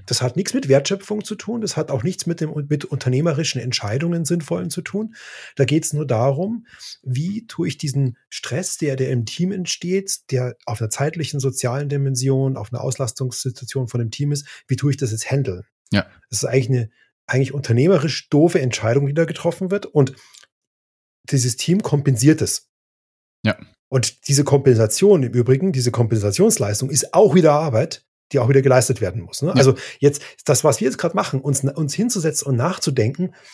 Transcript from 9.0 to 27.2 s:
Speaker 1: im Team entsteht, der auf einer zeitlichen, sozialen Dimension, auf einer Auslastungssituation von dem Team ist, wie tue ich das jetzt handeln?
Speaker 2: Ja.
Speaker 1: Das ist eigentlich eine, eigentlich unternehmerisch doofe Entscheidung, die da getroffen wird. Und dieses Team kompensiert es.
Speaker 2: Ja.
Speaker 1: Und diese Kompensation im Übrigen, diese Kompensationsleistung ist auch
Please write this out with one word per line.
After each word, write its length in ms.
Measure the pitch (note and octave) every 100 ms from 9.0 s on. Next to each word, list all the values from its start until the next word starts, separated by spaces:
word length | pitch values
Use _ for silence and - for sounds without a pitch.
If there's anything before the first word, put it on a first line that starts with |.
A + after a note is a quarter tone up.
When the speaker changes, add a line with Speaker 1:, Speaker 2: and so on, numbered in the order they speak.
| C3
Speaker 1:
im 160 | B2 A2
Team 240 | - F#3
entsteht, 800 | G3 E3+ - F3 G3 G3 - -
der 260 | C3 B2+ - -
auf 140 | A2+
einer 100 | A2
zeitlichen, 500 | - D3 D#3+ D3 C#3+
sozialen 480 | C3 - B2 C3 C#3+
Dimension, 680 | C#3+ C#3 B2+ C3+ C3 C3+ C3
auf 160 | G#2
einer 100 | A#2+
Auslastungssituation 1040 | C#3 C3 B2 - B2+ - C3 - A#2+ C3 A#2+
von 100 | A#2+
dem 120 | A2+
Team 220 | - C#3+
ist, 140 | C#3+ C#3+ - -
wie 80 | B2+
tue 160 | C#3+
ich 40 | -
das 140 | B2+
jetzt 200 | A2 -
handeln? 340 | C#3 A2 F2+ - _ -
Speaker 2:
Ja. 140 | - - _ _
Speaker 1:
Das 120 | A2+
ist 20 |
eigentlich 240 | - C3 A#2
eine, 220 | B2+ A2 _ _ _ -
eigentlich 260 | C3 C3+
unternehmerisch 760 | C#3+ - A#2 E3 F3 C3 - -
doofe 320 | D3 E3+ E3+
Entscheidung, 460 | B2+ - A2 C3 C#3+
die 80 |
da 100 | D3
getroffen 460 | E3 - E3+ E3+ F#3
wird. 160 | G3+ -
Und 280 | D3+ C3 - - - _ _ _ _ _ _ _ _ -
dieses 260 | C#3 B2 -
Team 260 | - F#3+
kompensiert 580 | - D3 C#3 A2+ C#3 D#3
es. 300 | - - _ _ _ _ _ _ _ _
Speaker 2:
Ja. 120 | A2 - - _ _
Speaker 1:
Und 400 | C3 - - -
diese 160 | C#3
Kompensation 760 | C#3 C#3 C3+ A2+ A2 - G3 F#3
im 100 | A#2
Übrigen, 400 | B2 B2 C3+ F#3+
diese 180 | C3+ A#2+
Kompensationsleistung 1000 | A2+ A2+ A2+ G2+ G2 G#3+ - G2+ G#2 C3
ist 240 | D3+ -
auch 200 | E3+